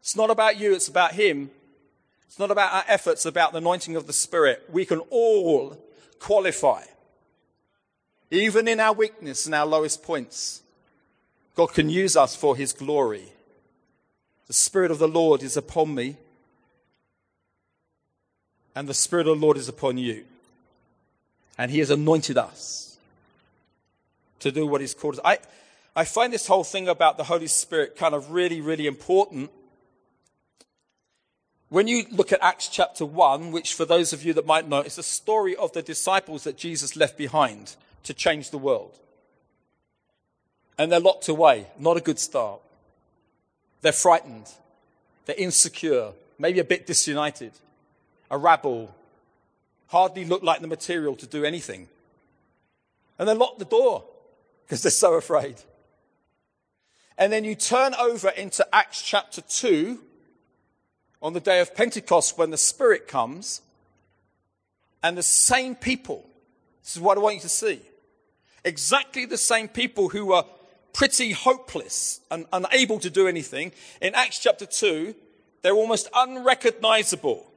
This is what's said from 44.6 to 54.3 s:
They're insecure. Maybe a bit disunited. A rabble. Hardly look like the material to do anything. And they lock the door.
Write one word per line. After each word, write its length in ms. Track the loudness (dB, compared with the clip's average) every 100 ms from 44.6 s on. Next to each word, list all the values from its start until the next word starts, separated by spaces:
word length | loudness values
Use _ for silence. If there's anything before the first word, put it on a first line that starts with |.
| _ _ _ _ _ _ -10
They're 100 | -6
insecure. 800 | -2 0 0 -2 -2 -2 -2 -12 _ _
Maybe 220 | -2 0
a 40 |
bit 220 | 0 -2 0
disunited. 640 | -2 -2 -2 -4 -6 -18 _ _ _ _ _ _ _ _
A 80 | 0
rabble. 560 | 4 4 2 -6 -8 -18 _ _ _ _ _ _ _ _ _
Hardly 360 | 2 2 -2
look 180 | -4 -2
like 200 | 0 -2
the 40 | -2
material 480 | -10 -6 -4 -4 -8
to 100 | -10
do 180 | -4
anything. 460 | -4 -4 -12 -16 -16 _ _ _ _ _ _ _ _ _ _ _ _ _
And 100 | 0
they 60 |
lock 240 | 2 0 -2
the 80 | 0
door. 380 | 2 2 0 -10 -20 _